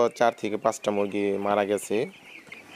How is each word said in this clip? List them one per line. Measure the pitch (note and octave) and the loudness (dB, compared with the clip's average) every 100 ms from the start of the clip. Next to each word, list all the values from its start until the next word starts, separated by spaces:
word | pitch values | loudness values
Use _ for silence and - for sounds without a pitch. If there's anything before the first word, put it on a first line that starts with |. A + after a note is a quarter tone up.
| A#2+ - | 4 4
চার | A#2 A#2 | 2 2
থেকে | G#2+ G2+ | -4 -2
পাঁচটা | A2+ G#2+ - | -2 -2 0
মুরগি | G2+ G2+ G2+ G2+ G2 | 0 0 0 0 0
মারা | G2+ G2+ G2+ | 0 2 2
গেছে। | G2+ - G2+ E3+ - - - - - - | -2 0 -2 -2 -8 -20 -20 -20 -20 -20